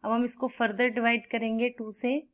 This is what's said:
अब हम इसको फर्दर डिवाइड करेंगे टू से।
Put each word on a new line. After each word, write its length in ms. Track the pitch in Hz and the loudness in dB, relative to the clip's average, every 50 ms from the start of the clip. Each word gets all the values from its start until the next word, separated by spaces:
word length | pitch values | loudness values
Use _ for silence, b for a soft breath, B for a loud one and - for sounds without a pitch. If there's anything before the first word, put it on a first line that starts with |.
| - | 0
अब 60 | 208 | 0
हम 140 | 226 233 247 | 2 2 2
इसको 240 | 240 - - - 254 | 0 -2 -4 -6 -6
फर्दर 380 | - - 233 220 208 196 247 247 | -2 0 0 0 2 2 0 2
डिवाइड 360 | 226 220 226 233 233 233 226 | 2 2 2 2 2 2 -2
करेंगे 420 | - - 233 226 226 220 226 233 247 | -2 -4 -2 -2 0 0 0 0 0
टू 200 | 247 - 226 214 208 | -2 -4 -10 -10 -10
से। 220 | - - 247 262 294 311 _ | -4 -2 0 0 0 -4 _